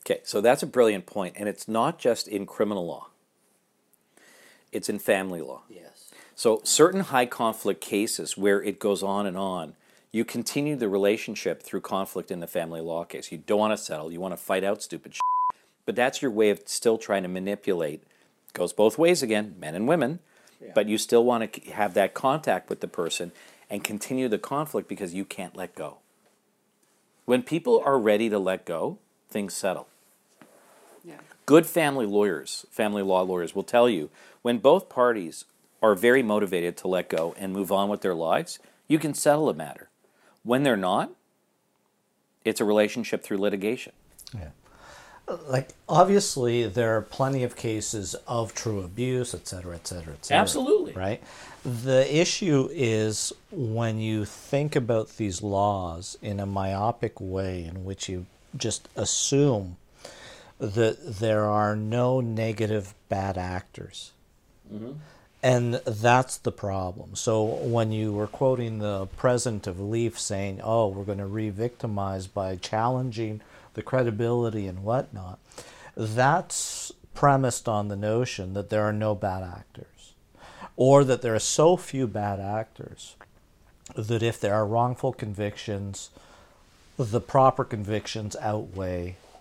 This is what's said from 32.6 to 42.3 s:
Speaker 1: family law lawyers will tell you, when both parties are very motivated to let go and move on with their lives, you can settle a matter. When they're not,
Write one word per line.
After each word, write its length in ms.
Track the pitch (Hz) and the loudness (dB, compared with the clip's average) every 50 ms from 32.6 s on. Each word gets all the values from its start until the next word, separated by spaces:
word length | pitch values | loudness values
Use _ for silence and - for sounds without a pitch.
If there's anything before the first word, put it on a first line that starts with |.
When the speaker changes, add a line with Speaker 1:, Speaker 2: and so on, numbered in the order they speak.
| - - | -14 -8
Speaker 1:
family 300 | - - 113 107 104 104 98 | -4 -2 0 0 0 0 0
law 180 | 98 92 92 | 2 2 2
lawyers 340 | 92 92 92 90 85 82 - | 2 2 0 -2 -4 -4 -4
will 80 | 98 95 | -6 -2
tell 260 | - - 120 120 123 | 2 4 4 6 4
you, 200 | 113 85 76 73 - - - - - _ | 4 0 -4 -6 -10 -16 -20 -20 -16 _
when 180 | - 120 120 117 | -2 -2 0 4
both 300 | 95 135 156 190 185 - | 6 6 6 6 4 0
parties 560 | - 131 123 123 117 107 90 80 - - - _ _ _ _ _ _ _ | 0 2 4 4 2 0 -4 -8 -10 -14 -18 _ _ _ _ _ _ _
are 140 | - 110 104 | 4 4 4
very 280 | 90 101 120 123 135 127 | 6 6 6 6 6 6
motivated 540 | 107 104 107 104 92 92 87 85 87 85 - | 4 2 0 0 0 0 0 -2 -2 -4 -4
to 100 | - 95 | -2 0
let 220 | 92 90 87 - | 0 0 0 0
go 260 | - 82 82 85 82 - | -2 -2 -2 -2 -4 -6
and 140 | 101 95 | -8 -6
move 200 | 92 98 98 87 | -4 -4 -2 0
on 180 | 98 95 101 101 | 2 2 2 2
with 120 | 104 98 | 0 -2
their 140 | - 98 90 | -2 -2 -2
lives, 440 | 82 82 80 92 139 87 - - - - - _ _ _ - | 0 0 2 2 2 0 -2 -8 -16 -18 -20 _ _ _ 0
you 100 | 147 160 | 0 0
can 140 | 160 151 139 | 0 -2 -4
settle 360 | - - 156 143 151 160 127 | 0 4 4 4 4 4 2
a 40 | 87 | 0
matter. 360 | 76 78 71 - - - - _ _ _ _ _ _ _ _ _ _ - | -2 -6 -10 -12 -16 -20 -20 _ _ _ _ _ _ _ _ _ _ -2
When 180 | 107 123 131 147 | 0 2 2 4
they're 140 | 139 117 98 | 4 4 4
not, 340 | 95 90 95 123 180 339 - - _ _ _ _ _ _ _ _ _ _ _ _ _ _ _ _ _ _ _ _ _ _ | 2 2 2 0 0 -2 -8 -16 _ _ _ _ _ _ _ _ _ _ _ _ _ _ _ _ _ _ _ _ _ _